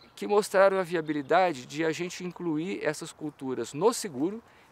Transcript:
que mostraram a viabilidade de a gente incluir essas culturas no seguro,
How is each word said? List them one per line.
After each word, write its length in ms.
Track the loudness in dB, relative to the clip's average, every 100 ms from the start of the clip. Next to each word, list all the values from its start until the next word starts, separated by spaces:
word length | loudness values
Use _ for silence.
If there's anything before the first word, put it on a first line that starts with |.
| -6 -8
que 100 | 0
mostraram 520 | 2 4 6 6 6
a 40 |
viabilidade 800 | 0 -2 -2 -4 4 4 4 0
de 200 | -8 -2
a 80 | -2
gente 320 | -2 -6 -6
incluir 560 | -10 -6 -4 -2 -4 -2
essas 300 | -2 -4 -8
culturas 600 | -10 -10 -8 -6 -4 -4
no 200 | 2 2
seguro, 500 | 2 -6 -2 -2 -4 -14 _ _